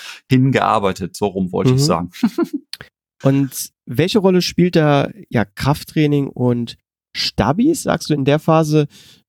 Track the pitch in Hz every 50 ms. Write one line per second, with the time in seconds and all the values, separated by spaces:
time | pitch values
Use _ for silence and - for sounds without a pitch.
0 | - - - - _ - 131 131 131 139 123 113 101 98 107 110 101 95 92 -
1 | 92 85 - - 104 101 90 95 92 87 92 95 95 131 127 131 143 156 90 82
2 | 87 87 - - - 214 - - 339 - - - - _ - - - _ _ _
3 | _ _ _ _ - 135 135 139 139 131 - - - - _ _ _ - 123 113
4 | 156 190 - 220 175 190 185 180 175 - - - 175 180 175 170 151 151 147 139
5 | - - - - 175 - - 120 101 - - - - 135 151 - - - - 160
6 | 151 147 147 143 139 - - - 123 123 120 120 117 113 - - _ _ _ _
7 | _ _ - - - - - - - 208 202 196 240 311 339 - - - - 165
8 | - - 151 147 135 139 143 156 - - 160 160 165 151 151 156 147 - _ -
9 | - - - _ _